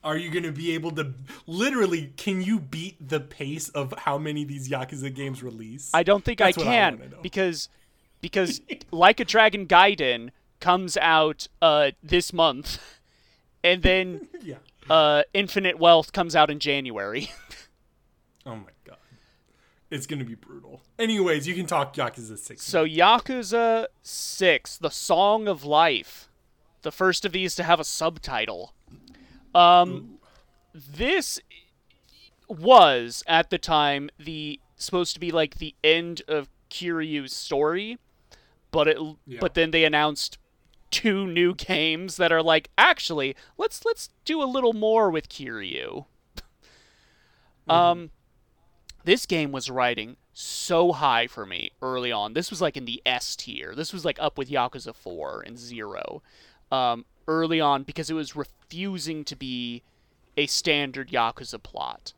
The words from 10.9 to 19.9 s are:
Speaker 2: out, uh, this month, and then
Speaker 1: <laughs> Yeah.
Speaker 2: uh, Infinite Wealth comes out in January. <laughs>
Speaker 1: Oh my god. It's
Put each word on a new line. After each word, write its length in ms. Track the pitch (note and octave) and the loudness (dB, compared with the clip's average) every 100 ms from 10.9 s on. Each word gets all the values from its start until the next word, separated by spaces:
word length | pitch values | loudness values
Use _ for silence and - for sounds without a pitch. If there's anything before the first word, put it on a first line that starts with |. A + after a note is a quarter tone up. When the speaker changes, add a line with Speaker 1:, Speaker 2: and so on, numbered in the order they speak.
| - | 0
Speaker 2:
out, 500 | E3 D#3+ D#3 D3+ - _ | 4 4 2 -2 -12 _
uh, 320 | E3 D3+ C#3+ - | 4 6 2 -2
this 300 | D#3 F3 - | -2 -2 -2
month, 460 | F3 E3 C3 D3 - - - _ _ _ _ _ _ | 2 2 2 -10 -12 -14 -20 _ _ _ _ _ _
and 200 | F3 F#3 | 0 2
then 460 | F3+ F#3 F#3 E3 - | 4 2 0 -8 -14
Speaker 1:
<laughs> 80 | F4 | -18
Yeah. 140 | G#3 B2 _ _ - | -18 -18 _ _ 2
Speaker 2:
uh, 320 | D#3+ D3+ D3 D3+ | 4 6 4 2
Infinite 440 | G3 F#3+ G3+ F#3+ E3 | -2 -2 -2 -2 4
Wealth 340 | E3+ E3 D3+ | 6 6 6
comes 220 | - E3+ D#3+ | -4 0 4
out 140 | D3+ | 4
in 80 | D3 | 2
January. 720 | D3 C#3 C3 G#2+ G2 A2+ - - | -4 -4 -4 -8 -6 -6 -8 -14
<laughs> 40 | - - - _ _ _ _ _ _ _ | -20 -20 -20 _ _ _ _ _ _ _
Speaker 1:
Oh 120 | C3+ A2 | -16 -16
my 140 | F#2 _ | -18 _
god. 120 | - - _ _ _ _ _ _ _ _ | -20 -20 _ _ _ _ _ _ _ _
It's 160 | _ | _